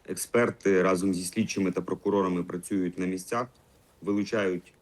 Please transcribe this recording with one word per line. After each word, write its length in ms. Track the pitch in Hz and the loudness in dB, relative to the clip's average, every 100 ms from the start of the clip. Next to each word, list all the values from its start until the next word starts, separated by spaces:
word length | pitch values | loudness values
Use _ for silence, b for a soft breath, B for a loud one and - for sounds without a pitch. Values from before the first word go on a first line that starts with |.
| - | -12
експерти 760 | 95 - 120 117 - 98 92 | -8 0 2 2 2 2 4
разом 320 | 90 90 98 | 4 2 2
зі 100 | 90 | 0
слідчими 480 | 90 113 107 - 95 | -2 -2 -2 0 0
та 100 | 90 | -2
прокурорами 640 | 87 92 101 101 92 90 | -4 -4 0 2 2 0
працюють 560 | 87 90 - 98 90 90 | -2 -8 -4 -2 -2 -2
на 60 | 92 | -4
місцях, 420 | 92 - 117 127 - _ _ _ _ | -4 -4 -4 -4 -10 _ _ _ _
вилучають 720 | 87 104 98 110 95 87 - _ | -2 -2 0 0 0 -2 -8 _